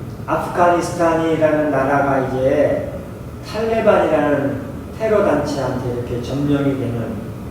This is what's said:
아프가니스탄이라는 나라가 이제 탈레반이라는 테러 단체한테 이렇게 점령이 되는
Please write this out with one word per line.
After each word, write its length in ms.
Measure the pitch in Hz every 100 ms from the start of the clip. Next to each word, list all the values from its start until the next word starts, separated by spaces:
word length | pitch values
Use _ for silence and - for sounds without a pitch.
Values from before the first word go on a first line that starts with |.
| - - -
아프가니스탄이라는 1400 | 160 - 180 175 170 - 170 165 160 160 156 156 151 147
나라가 580 | 135 139 139 139 135 123
이제 640 | 127 131 147 139 - - - - - - - -
탈레반이라는 1120 | 208 226 220 208 190 - 302 151 147 139 - - - - -
테러 260 | 220 208
단체한테 680 | - 147 151 139 127 123 120
이렇게 280 | 120 120 120
점령이 560 | - 135 143 139 139 127
되는 280 | 117 117 110 101 - - -